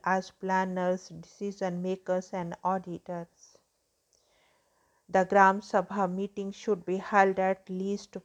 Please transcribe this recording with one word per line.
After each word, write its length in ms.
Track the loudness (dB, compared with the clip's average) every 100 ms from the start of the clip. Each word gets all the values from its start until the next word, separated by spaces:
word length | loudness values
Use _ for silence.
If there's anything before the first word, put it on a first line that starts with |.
as 280 | 0 0 -2
planners, 800 | -8 -2 0 0 0 0 -2 -6
decision 760 | -18 -18 -10 -10 -4 -4 -2
makers, 480 | -4 -4 -2 -4 -2
and 240 | -6 -6 -4
auditors. 920 | -2 -2 -4 -12 -8 -10 -10 _ -20 _ _ _ _ _ _ _ _ _ _ _ _ _ _ _ _
The 160 | 2 4
Gram 340 | 8 6 6
Sabha 500 | 0 -2 0 -2 -2
meeting 400 | -2 -6 -8 -10
should 360 | -8 -4 -4 -2
be 100 | -4
held 420 | 2 4 4 4
at 300 | 0 -2 -6
least 480 | -6 -4 -6 -8 -16